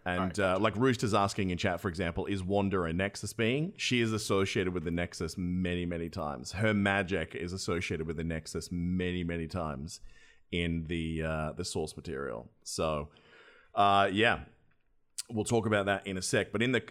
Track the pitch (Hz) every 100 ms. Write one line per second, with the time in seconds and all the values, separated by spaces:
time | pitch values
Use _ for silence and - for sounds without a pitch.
0 | 90 90 92 95 95 95 110 104 131 113
1 | 117 104 98 - 92 87 101 85 101 82
2 | 87 90 92 101 92 101 98 95 85 85
3 | 98 - 104 - 113 139 175 - - 123
4 | 113 107 - 98 98 113 92 90 82 85
5 | 87 - 85 - 90 90 90 90 87 85
6 | 82 92 76 67 - 90 110 104 101 98
7 | 87 92 78 - 87 92 - 87 - 82
8 | 80 78 82 80 - 82 - 90 87 90
9 | 90 90 85 85 80 95 80 67 78 -
10 | - - - - _ 87 85 82 78 85
11 | 80 80 80 78 78 - 90 95 78 -
12 | 82 67 67 57 - _ - - 80 76
13 | 76 - - - - - _ - 101 98
14 | 101 98 117 90 - - _ _ _ _
15 | _ - - 113 104 120 107 104 98 98
16 | 98 92 - 107 95 107 123 120 -